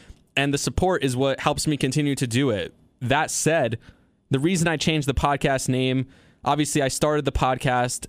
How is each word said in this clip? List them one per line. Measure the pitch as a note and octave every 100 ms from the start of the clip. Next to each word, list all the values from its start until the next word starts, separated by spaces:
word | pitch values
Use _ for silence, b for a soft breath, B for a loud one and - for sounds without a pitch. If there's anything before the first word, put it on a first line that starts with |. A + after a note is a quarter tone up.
| B B _ -
And | C#3+
the | C#3+
support | - - F3+ F3+
is | C3+ B2
what | C3+ C3+
helps | - C#3 -
me | D3
continue | C#3 C3+ D3
to | C3+ B2+
do | A#2 C#3
it. | G2+ E2 - _ _
That | A#2+ C#3 D#3
said, | - D#3 D#3+ B2 A2+ b b b b _
the | C3+
reason | D3+ F#3 E3+
I | D#3+
changed | - D#3+ C3+
the |
podcast | B2+ D3 C#3+ D3+ C3+ -
name, | B2+ C3 C3 B2+ b b b
obviously | - D3 D3 D#3
I | C3+
started | - D3+ D3+
the | C#3
podcast | - C3 C3 C3+ B2 B2 -